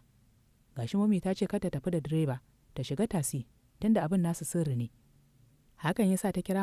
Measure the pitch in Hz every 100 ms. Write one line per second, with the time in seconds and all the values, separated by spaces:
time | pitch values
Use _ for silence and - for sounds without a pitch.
0 | _ _ _ _ _ _ _ - 117 196
1 | 214 185 185 190 190 208 180 139 180 170
2 | 143 160 151 127 _ _ _ - 131 139
3 | 226 175 143 139 - _ _ - 214 220
4 | 156 190 170 170 156 175 151 123 117 _
5 | _ _ _ _ _ _ _ - 151 185
6 | 190 190 196 180 - 190